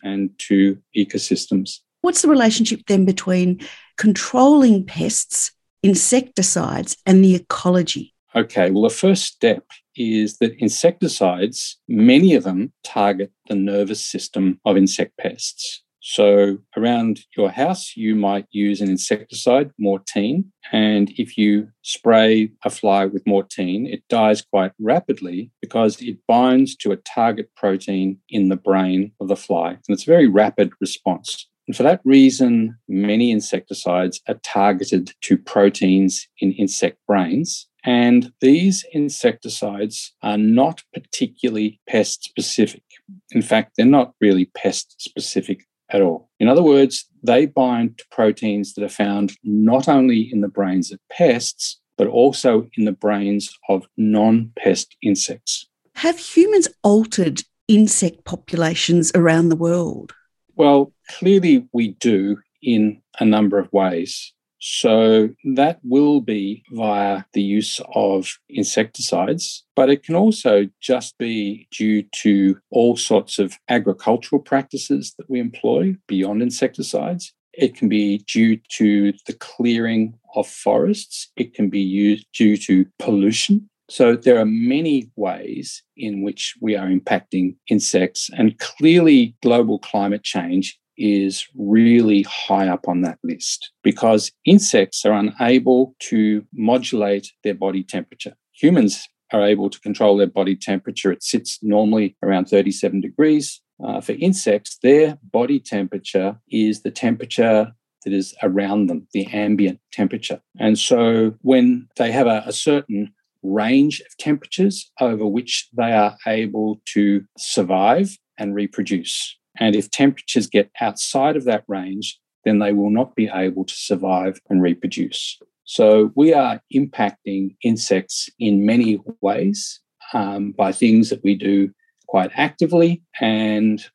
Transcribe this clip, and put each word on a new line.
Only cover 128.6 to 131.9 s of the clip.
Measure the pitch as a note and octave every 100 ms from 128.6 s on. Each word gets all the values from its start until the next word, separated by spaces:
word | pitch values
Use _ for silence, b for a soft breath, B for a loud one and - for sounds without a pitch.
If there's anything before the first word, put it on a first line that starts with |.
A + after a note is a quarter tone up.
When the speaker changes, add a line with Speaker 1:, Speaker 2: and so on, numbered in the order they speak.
| G#2
Speaker 1:
many | A#2 A2 G#2 - A2+
ways, | G2 G2+ F#2+ G2+ - - _ _ -
um, | A#2+ G2+ G2+ G2+
by | - G2
things | F#2+ A#2+ A2 G#2+
that | G2+
we | G2 G2
do | G2+ G2 G2 - _